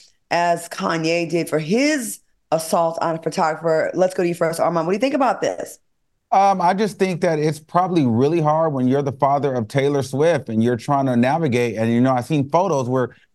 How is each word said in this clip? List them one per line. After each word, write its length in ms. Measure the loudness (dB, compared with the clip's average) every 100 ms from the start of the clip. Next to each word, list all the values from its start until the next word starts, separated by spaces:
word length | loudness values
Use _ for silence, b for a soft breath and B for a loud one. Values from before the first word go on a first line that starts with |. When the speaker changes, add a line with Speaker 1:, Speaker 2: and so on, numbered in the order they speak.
| B B -4
Speaker 1:
as 380 | 0 2 0 -4
Kanye 640 | -6 -4 -2 0 0 0
did 180 | -2 -2
for 100 | -2
his 600 | 0 0 2 0 -4 -12 _ _ -4
assault 460 | -4 0 0 0 -2
on 140 | -4
a 80 | -4
photographer, 680 | -4 -2 -2 -2 0 0 0
let's 180 | 0 0
go 100 | 0
to 60 | -2
you 60 |
first, 260 | 0 -2 0
Armand. 260 | -2 0 -2
What 60 |
do 40 | -2
you 40 |
think 140 | -2
about 260 | 0 0 0
this? 380 | -4 -6 -10 -16 _ _ _ _ -2
Speaker 2:
Um, 300 | 2 4 2
I 140 | 2
just 240 | 0 0 0
think 240 | -2 0
that 160 | 0 0
it's 200 | 0 -2
probably 460 | -2 0 2 2
really 380 | 2 4 2 2
hard 320 | 2 2 0
when 120 | 0 0
you're 140 | 0
the 120 | 0
father 420 | 0 2 2 0
of 120 | -2 -2
Taylor 360 | 0 0 0
Swift 480 | -2 0 2 2 0
and 120 | 0
you're 140 | 0 0
trying 300 | 0 0 2
to 100 | 2
navigate. 600 | 2 2 0 0 0 0
And, 140 | 0
you 120 | 2
know, 100 | 2
I've 140 | 0 0
seen 240 | -2 0
photos 360 | 0 0 0 0
where 300 | -2 -2 b b